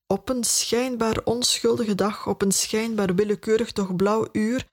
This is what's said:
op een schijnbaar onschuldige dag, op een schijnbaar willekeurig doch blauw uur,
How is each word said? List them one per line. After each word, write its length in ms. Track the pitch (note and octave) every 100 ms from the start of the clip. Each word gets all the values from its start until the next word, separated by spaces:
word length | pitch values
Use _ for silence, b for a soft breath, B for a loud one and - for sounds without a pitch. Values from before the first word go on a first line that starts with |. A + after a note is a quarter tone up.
| -
op 220 | G3 -
een 140 | B3+
schijnbaar 800 | A3+ - - A#3 B3+ A#3+ A3+ A3
onschuldige 720 | - A#3 B3 - A#3 A#3+ G#3+ G3
dag, 320 | G3 G#3 -
op 140 | G3
een 100 | G3
schijnbaar 640 | - - A3 A3+ A3 F#3+ F3+
willekeurig 560 | G#3 G3+ A3 A3 A3+
doch 240 | - F#3+ F#3
blauw 320 | G3 A3 -
uur, 360 | - G#3+ B3+ -